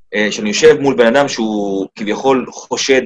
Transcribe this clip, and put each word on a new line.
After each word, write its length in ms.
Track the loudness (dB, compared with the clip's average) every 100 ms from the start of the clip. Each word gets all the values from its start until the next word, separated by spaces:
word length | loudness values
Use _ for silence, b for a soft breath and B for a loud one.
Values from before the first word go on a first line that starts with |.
| _
אה, 140 | -4 -4
שאני 180 | -4 -6
יושב 320 | 4 4 4
מול 140 | 2
בן 120 | 2 4
אדם 220 | 4 0
שהוא 580 | -2 -4 -2 -4 -4 -6 -8
כביכול 500 | -8 -4 0 0 -2
חושד 520 | -14 -10 -6 0 0